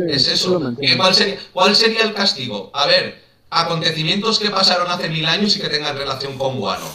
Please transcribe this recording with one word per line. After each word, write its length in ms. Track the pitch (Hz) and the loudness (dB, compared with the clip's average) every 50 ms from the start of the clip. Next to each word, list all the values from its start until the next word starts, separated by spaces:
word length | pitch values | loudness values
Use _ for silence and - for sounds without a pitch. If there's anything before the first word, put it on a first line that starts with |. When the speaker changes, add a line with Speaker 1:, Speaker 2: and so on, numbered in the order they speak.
| 175 | 0
Speaker 1:
es 200 | 160 143 127 - | 2 2 0 0
Speaker 2:
eso 60 | - 175 | 2 0
Speaker 1:
eso. 260 | - 190 185 180 170 | 0 2 2 0 0
Speaker 2:
lo 100 | 143 120 | 0 -2
entiendo. 120 | 120 - | -4 -2
Speaker 1:
¿Qué, 160 | 131 170 175 | 0 0 2
cuál 160 | 175 190 190 190 | 4 4 4 4
sería, 240 | - 202 196 190 - - - - | 4 2 2 -2 -6 -12 -8 0
cuál 220 | 180 180 196 208 | 2 4 4 4
sería 260 | 202 220 220 220 220 | 4 4 2 2 2
el 120 | 226 214 202 | 0 0 0
castigo? 580 | 202 196 - - - 127 107 104 101 - - - | 0 0 0 0 -2 -6 -6 -6 -8 -10 -6 -2
A 140 | 127 147 | 0 2
ver, 340 | 156 180 180 - - - - - _ _ _ _ - | 4 4 2 2 -2 -10 -14 -20 _ _ _ _ -2
acontecimientos 880 | 165 170 165 170 165 160 170 165 160 160 156 165 185 202 214 220 214 214 | -2 0 0 0 -2 0 0 -2 -2 0 -2 0 0 0 0 0 0 0
que 100 | 208 208 | 0 0
pasaron 400 | 202 190 196 - 180 180 175 175 | 0 2 2 2 2 2 0 -2
hace 180 | 180 180 - | -2 -4 -2
mil 180 | 165 160 156 156 | -4 -2 -2 0
años 300 | 160 165 196 208 208 - | 0 2 2 2 0 0
y 60 | - | 0
que 80 | - 156 | -2 -4
tengan 260 | 151 147 151 147 143 | -4 -2 -4 -4 -4
relación 400 | 139 139 139 135 135 139 139 131 | -4 -4 -6 -6 -6 -6 -8 -6
con 220 | 127 135 131 120 104 | -4 -4 -4 -2 -4
Wano. 280 | 95 95 92 92 90 - | -4 -4 -4 -4 -6 -12